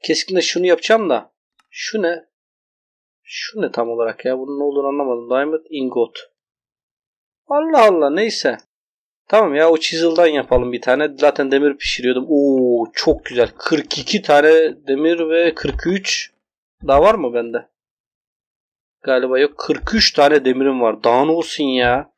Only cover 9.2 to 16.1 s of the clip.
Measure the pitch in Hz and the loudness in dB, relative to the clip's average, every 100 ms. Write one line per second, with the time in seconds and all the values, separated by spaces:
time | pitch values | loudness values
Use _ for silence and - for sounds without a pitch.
9.2 | _ 214 196 143 165 160 - 165 170 160 | _ 2 2 2 4 2 -2 -2 0 4
10.2 | 170 147 - 127 123 120 - 131 151 135 | 2 2 0 0 0 -6 -2 0 0 2
11.2 | 147 143 135 139 147 139 - - 123 127 | 0 2 0 2 2 -2 -8 -4 -2 -2
12.2 | 156 147 139 131 127 120 113 - - 131 | 0 2 2 2 2 0 -2 -2 -2 -2
13.2 | - 123 113 - - 156 - - 131 208 | -4 -2 -2 -2 -2 -2 -2 -10 -4 -4
14.2 | - 147 151 160 160 - - 135 160 170 | 2 4 6 6 4 -4 -4 -2 0 0
15.2 | 160 165 170 160 143 127 170 190 190 | 0 2 0 -2 -8 -6 -4 -4 -4